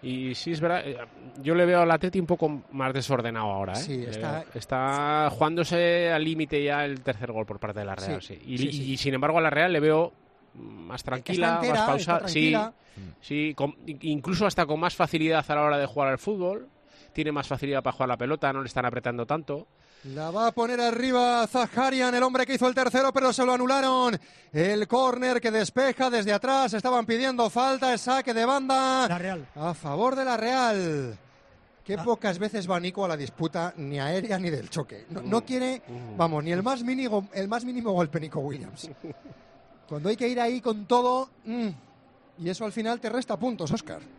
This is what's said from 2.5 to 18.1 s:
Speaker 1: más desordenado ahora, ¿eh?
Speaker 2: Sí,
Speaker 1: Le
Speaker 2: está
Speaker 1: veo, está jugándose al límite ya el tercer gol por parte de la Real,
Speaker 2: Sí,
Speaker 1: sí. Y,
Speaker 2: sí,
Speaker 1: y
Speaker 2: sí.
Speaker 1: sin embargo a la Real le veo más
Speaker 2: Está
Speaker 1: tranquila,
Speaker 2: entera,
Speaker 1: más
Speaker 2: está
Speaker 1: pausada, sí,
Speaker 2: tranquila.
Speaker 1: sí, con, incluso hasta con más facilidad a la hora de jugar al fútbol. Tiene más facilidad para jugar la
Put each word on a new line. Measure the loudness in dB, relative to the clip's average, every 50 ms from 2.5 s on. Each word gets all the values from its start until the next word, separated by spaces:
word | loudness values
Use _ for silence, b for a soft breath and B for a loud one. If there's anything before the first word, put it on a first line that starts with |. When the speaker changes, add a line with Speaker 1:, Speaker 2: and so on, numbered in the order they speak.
| 0 -2 -10 -10
Speaker 1:
más | -6 -2 -2 -2 0
desordenado | -2 0 0 0 0 0 -2 -2 -2 -2 -2
ahora, | 0 -2 -2 -2 -4
¿eh? |
Speaker 2:
Sí, | -6 -6 -6 -6 -6
Speaker 1:
Le | -6 -6
Speaker 2:
está | -8 -6 -6 -6 -6 -6
Speaker 1:
veo, | -8 -10 -12
está | -14 -8 -4 -2 -2 0 0 0 0 0 2 2 4 2 2
jugándose | 2 2 0 2 2 0 0 0 2 2 4 4 4 4 2 2
al | 2 2 0
límite | 0 -2 -2 -2 0 0 0 0
ya | 2 0 0 0
el | -2 -4 -4
tercer | -4 -4 -4 -4 -6 -6
gol | -4 -4 -4
por | -4 -6 -8
parte | -6 -6 -6 -6
de | -6
la | -6 -6
Real, | -6 -6 -6 -6 -6
Speaker 2:
Sí, | -8 -12 -16
Speaker 1:
sí. | -16 -10
Y, | -8 -4 -2
Speaker 2:
sí, | -2 -2
Speaker 1:
y |
Speaker 2:
sí. | -2 -4 -4 -4 -4 -2
Speaker 1:
sin | -2 -2 0
embargo | 0 0 2 4 4
a |
la | 4 4
Real | 4 4 4 4 4
le | 4
veo | 4 6 6 6 4 2 -2 _ _ _ _ _ _ _ _
más | -18 -16 -16 -14 -14 -14 -12 -12 -10
Speaker 2:
Está | -6 -6
Speaker 1:
tranquila, | -6 -6 -4 -4 -2 2 2 2 2
Speaker 2:
entera, | 2 2 2 2
Speaker 1:
más | 2
Speaker 2:
está | 4 2
Speaker 1:
pausada, | 2 0 2 0 0 0 0 0
sí, | 0 2 4 4
Speaker 2:
tranquila. | 4 2 0 -2 -6 B B B B B -16 -16 B _
Speaker 1:
sí, | -10 -6 -4 -2 -2 -2 -2
con, | -2 -4 -4 -4 -8 -14
incluso | -14 -14 -8 -4 -2 -2 -2 -2 -2 0 2 2 0
hasta | 2 2 0
con | 0 0 0
más | 0 -2 0
facilidad | 0 -2 0 2 0 2 2 2 2 2 0
a | 0
la | 2
hora | 2 2 2 2
de | 0
jugar | -2 0 0 0 0
al | 0 -2
fútbol. | -2 -4 -4 -2 -2 -2 -4 -4 -10 -16 _ _ B B B B B B B
Tiene | -4 -2 -2 -2
más | -2 -2 -4
facilidad | -4 -4 -2 -2 -2 0 0
para | -2
jugar | -2 0 0
la | 0